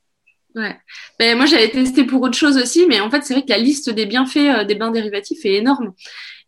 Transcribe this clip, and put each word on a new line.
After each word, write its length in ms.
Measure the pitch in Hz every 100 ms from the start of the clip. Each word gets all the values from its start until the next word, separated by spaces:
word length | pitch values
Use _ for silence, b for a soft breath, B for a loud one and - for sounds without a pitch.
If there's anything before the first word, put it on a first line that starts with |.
| _ _ _ _ _ 226
Ouais. 200 | 208 - _ B B -
Ben, 180 | 226 240
moi, 80 | 285
j'avais 240 | 277 226
testé 340 | 262 254 302
pour 180 | 254 262
autre 160 | 254 247
chose 200 | 302 269
aussi, 280 | 247 330 359
mais 120 | 220
en 100 | 214
fait, 140 | 294
c'est 100 | 285
vrai 100 | 262
que 60 | 277
la 80 | 220
liste 320 | 240 294 -
des 160 | 220 208
bienfaits, 300 | 247 262 302
euh, 260 | 285 233 202
des 100 | 208
bains 160 | 226
dérivatifs 540 | 226 214 202 202 - 208
est 80 |
énorme. 400 | 196 240 269 220 - B B B B